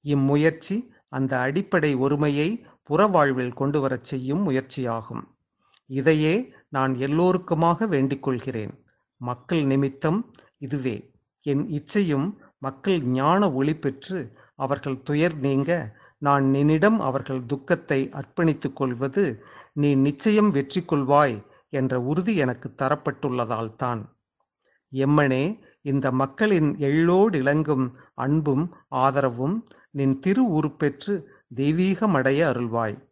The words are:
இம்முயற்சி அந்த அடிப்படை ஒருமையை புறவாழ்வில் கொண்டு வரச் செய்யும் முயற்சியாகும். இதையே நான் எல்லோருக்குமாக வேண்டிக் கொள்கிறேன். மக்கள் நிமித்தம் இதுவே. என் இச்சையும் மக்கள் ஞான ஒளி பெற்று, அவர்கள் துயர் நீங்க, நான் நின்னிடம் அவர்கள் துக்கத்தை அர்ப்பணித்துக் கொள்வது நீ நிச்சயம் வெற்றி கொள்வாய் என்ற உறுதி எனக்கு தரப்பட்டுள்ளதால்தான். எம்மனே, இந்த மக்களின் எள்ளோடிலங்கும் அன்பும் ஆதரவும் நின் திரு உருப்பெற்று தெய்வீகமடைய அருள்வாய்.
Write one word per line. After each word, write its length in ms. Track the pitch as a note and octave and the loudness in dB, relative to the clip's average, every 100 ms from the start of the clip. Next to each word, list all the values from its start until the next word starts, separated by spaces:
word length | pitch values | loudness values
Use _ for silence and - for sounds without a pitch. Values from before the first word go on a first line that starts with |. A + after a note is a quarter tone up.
இம்முயற்சி 920 | D3 C#3+ C3+ D3 D#3 D#3+ - G3+ A#3+ _ _ | 0 2 4 4 2 0 -6 -6 -6 _ _
அந்த 320 | C3+ C3+ C3+ | -4 -2 0
அடிப்படை 540 | B2+ D3+ G3 F#3 D3+ | -2 -2 0 0 0
ஒருமையை 720 | C3+ C3+ C#3+ D3+ C#3+ D#3 A#3 - _ _ | 0 0 2 0 2 0 -2 -10 _ _
புறவாழ்வில் 640 | D3+ G#3 F3+ C#3+ B2+ B2 | 2 4 4 2 2 -4
கொண்டு 260 | A#2+ C3+ D3 | -2 -2 0
வரச் 240 | C3+ B2+ | 0 -4
செய்யும் 460 | - C3+ B2+ D3+ G3+ | -6 -8 -4 -2 0
முயற்சியாகும். 720 | C3 C3 - B2 A#2 A2+ A#2 - _ _ _ _ _ _ | -2 -4 -8 -6 -6 -8 -12 -12 _ _ _ _ _ _
இதையே 680 | C3+ C3+ D#3 D#3 F#3+ B3+ - _ | -2 2 4 4 2 -2 -14 _
நான் 260 | C#3 C3 | -2 0
எல்லோருக்குமாக 920 | B2+ C#3 D3+ F3+ F#3 F3+ D#3+ E3+ E3 A3 | 0 0 2 4 2 0 2 2 2 0
வேண்டிக் 340 | D#3 C3+ C3+ | 2 0 0
கொள்கிறேன். 600 | C#3 B2 C3 A#2 G#2+ - _ _ _ _ | -4 -4 -4 -8 -8 -12 _ _ _ _
மக்கள் 480 | B2 B2 _ E3+ | -10 -10 _ 0
நிமித்தம் 680 | C#3 C3+ C#3 C3+ D#3 F#3 A#3+ - _ _ | 2 2 0 -2 -2 0 -4 -14 _ _
இதுவே. 520 | C#3 C#3+ C3 A2 - _ _ _ | -8 -4 -4 -6 -10 _ _ _
என் 260 | - C#3 D3+ | -4 -2 -2
இச்சையும் 680 | D3 - G#3 F#3+ C#3+ D#3+ G3+ - _ | -6 -4 -2 0 0 -2 -6 -18 _
மக்கள் 440 | C3+ C3+ - F#3 | -10 -8 -2 0
ஞான 500 | B2+ B2+ C#3 F#3 G3+ | 0 0 2 4 2
ஒளி 240 | C3 C#3 D#3 | 0 -2 0
பெற்று, 600 | C#3+ C3+ - F#3 A#2+ - _ | -4 -6 -10 -10 -10 -16 _
அவர்கள் 480 | _ C3+ C#3 - C3 | _ -6 -4 -4 -8
துயர் 360 | C3 D3 E3+ D#3 | -4 0 0 0
நீங்க, 600 | C3+ C3+ C#3 F3 A#2+ - - _ | -2 0 0 -2 -4 -14 -20 _
நான் 260 | D3 C#3 | 2 2
நின்னிடம் 520 | C3+ C#3 D3 D#3 G3 A3 | 4 4 4 4 4 2
அவர்கள் 500 | C#3 C3 - C3 A#2+ | 0 -4 -4 -8 -6
துக்கத்தை 640 | C#3 - F3 - C#3 C3+ | -8 -2 -4 0 -2 -2
அர்ப்பணித்துக் 640 | D3 - - E3 D#3 D3 | -6 -12 0 0 0 -4
கொள்வது 720 | C3+ C3+ A#2+ C3+ C3+ F#3+ G#2+ - - - | -4 -4 -2 -4 0 -2 -2 -14 -20 -14
நீ 220 | - C#3+ | -2 2
நிச்சயம் 560 | C#3 C#3 C#3 A3 G#3+ G#3 | 4 2 2 2 4 4
வெற்றி 300 | C#3+ C#3 - | 2 -2 -4
கொள்வாய் 680 | E3+ D3+ C3 C#3+ D3 A2 - _ _ | -2 -2 2 4 4 0 -10 _ _
என்ற 320 | C#3+ C3 B2+ | -4 -2 -2
உறுதி 360 | B2 D#3 F#3 G#3 | -2 -2 0 0
எனக்கு 380 | C3 B2 - - | 0 -2 -10 -6
தரப்பட்டுள்ளதால்தான். 1300 | C3+ D3+ - - C#3+ B2 A#2 A2+ A2+ A2 B2+ A#2 G#2 _ _ _ _ _ _ _ _ | -2 -2 -4 -6 -6 -4 -2 -4 -6 -6 -6 -4 -8 _ _ _ _ _ _ _ _
எம்மனே, 680 | C3 C3+ D3+ C#3+ C3 D3 G#3+ - _ | -2 2 4 4 2 -2 -4 -14 _
இந்த 280 | D3 C#3 C3+ | -4 -2 0
மக்களின் 680 | B2+ C3+ - G#3+ F#3+ D3+ C#3+ | 0 -2 0 2 2 2 0
எள்ளோடிலங்கும் 1160 | C#3+ D3 E3+ F#3 G#3+ E3+ C3+ D3 D3+ C#3+ B2+ A#2+ - | 0 2 4 4 4 2 2 0 0 0 -2 -6 -20
அன்பும் 600 | - B2+ D3+ D3+ C3+ E3+ - _ | -8 0 0 2 0 -2 -8 _
ஆதரவும் 800 | C3+ C3+ C#3 C3+ A#2 C3+ G#3+ - - _ | 0 2 2 -2 -2 -4 -4 -8 -20 _
நின் 280 | C#3+ C#3 C3+ | -2 0 0
திரு 340 | F#3 G3+ B3+ | 0 2 2
உருப்பெற்று 680 | D#3 D3+ D3 D3 C#3 - G3+ - - _ | 2 -2 -2 -4 -4 -6 -6 -8 -20 _
தெய்வீகமடைய 920 | A#2+ C#3 D#3+ F#3 F#3 A3 D#3 C3 C#3 D#3+ | -4 -2 2 0 2 2 2 2 2 0
அருள்வாய். 640 | B2 A#2+ A2+ A2+ G#2 - | 0 -2 -2 -4 -6 -14